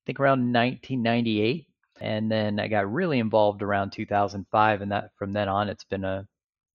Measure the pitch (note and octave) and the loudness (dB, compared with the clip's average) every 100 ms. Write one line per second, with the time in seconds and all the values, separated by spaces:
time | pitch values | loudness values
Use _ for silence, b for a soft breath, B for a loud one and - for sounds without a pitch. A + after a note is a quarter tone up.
0 | - C3 C#3 C3+ B2 A#2+ B2 - - C3 | -10 0 2 2 2 2 2 -2 -6 -2
1 | A#2 A#2 A#2 G#2 A2 D#3 - _ _ - | 0 2 2 2 2 0 -8 _ _ -12
2 | G#2+ G#2+ A2 A2 G#2+ G#2 G#2 G#2 G2 B2+ | -6 -4 -2 0 0 -2 0 0 0 -2
3 | F#3 C3+ A2 A2 G#2 G2+ G2+ G2+ G2 - | -2 0 2 4 4 2 0 0 -2 -6
4 | G#2 G2+ G2+ G2+ F#2 G#2+ G#2+ G#2 G2+ G2+ | -2 0 0 -2 -2 2 4 2 -2 -4
5 | G2+ - G2+ G#2 G2 G2 G#2 F2+ - F#2+ | -6 -8 -6 -2 0 0 -2 -6 -8 -6
6 | F#2+ F#2+ G2 _ _ _ _ | -4 -6 -8 _ _ _ _